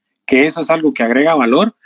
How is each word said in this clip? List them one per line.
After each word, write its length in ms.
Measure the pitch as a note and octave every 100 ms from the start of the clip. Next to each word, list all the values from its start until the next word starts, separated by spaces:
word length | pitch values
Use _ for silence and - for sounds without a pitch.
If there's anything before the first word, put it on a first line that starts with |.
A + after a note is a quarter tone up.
| _ _ -
que 200 | C3 D3+
eso 140 | E3
es 80 | C#3+
algo 240 | D#3+ D#3
que 100 | B2+
agrega 320 | A#2 B2 D3+ D#3+
valor, 380 | A#2 C#3 A3+ -